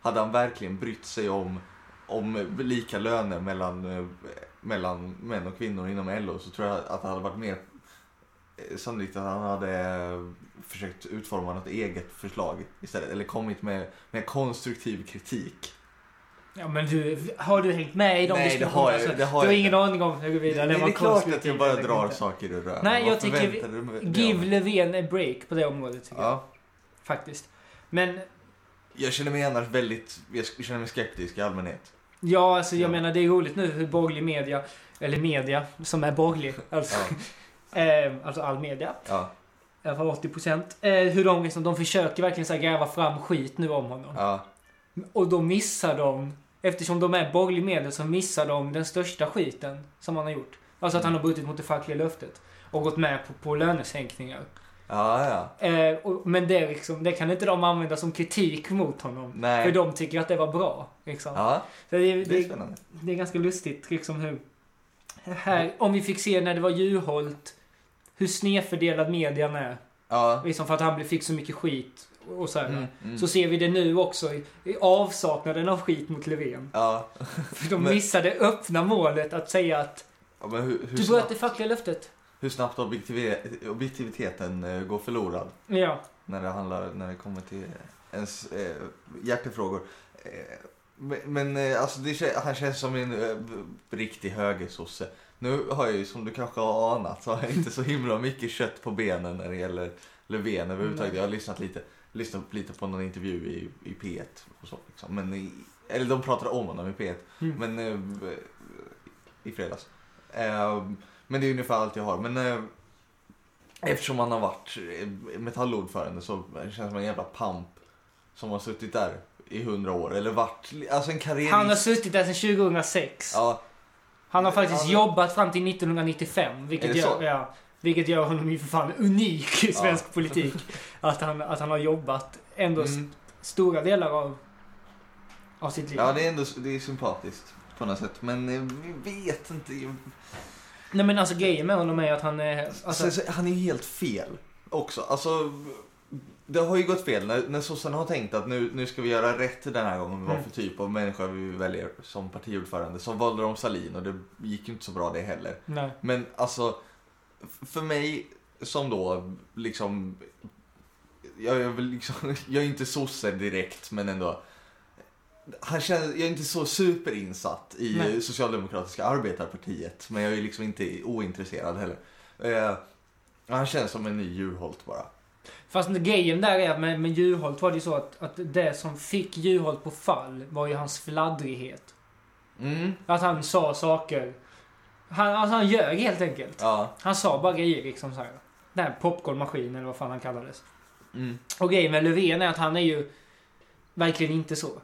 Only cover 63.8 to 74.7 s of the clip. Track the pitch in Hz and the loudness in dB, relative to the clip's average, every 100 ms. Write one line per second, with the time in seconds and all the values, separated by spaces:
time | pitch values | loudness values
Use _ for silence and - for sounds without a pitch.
63.8 | - 165 160 156 156 135 - _ _ _ | -4 -6 -4 -6 -4 -6 -12 _ _ _
64.8 | _ _ _ - - 180 - 180 165 - | _ _ _ -18 -10 -4 2 4 2 4
65.8 | 208 196 190 190 - 185 175 170 180 175 | 4 4 2 0 4 4 4 4 2 4
66.8 | 190 196 156 147 147 147 - - _ _ | 4 4 2 0 -2 -6 -14 -20 _ _
67.8 | _ _ - _ 190 - 202 196 190 170 | _ _ -20 _ -2 2 2 2 2 2
68.8 | 165 156 156 170 151 143 151 147 127 123 | 2 4 2 2 0 2 0 0 -4 -8
69.8 | - _ _ 120 117 120 165 160 156 156 | -16 _ _ 4 6 4 2 -2 0 2
70.8 | 160 151 147 165 - 156 143 143 165 135 | 2 2 -2 -2 0 -4 -4 -4 -2 -2
71.8 | 123 - - - - 180 175 156 131 139 | -6 -16 -20 -20 -12 -6 -4 -2 -2 -4
72.8 | 131 - - 117 175 185 175 170 175 185 | -6 -10 -10 -2 2 4 4 4 4 4
73.8 | 170 170 180 - 160 147 143 - 185 | 6 4 4 2 -4 -4 -10 -14 -6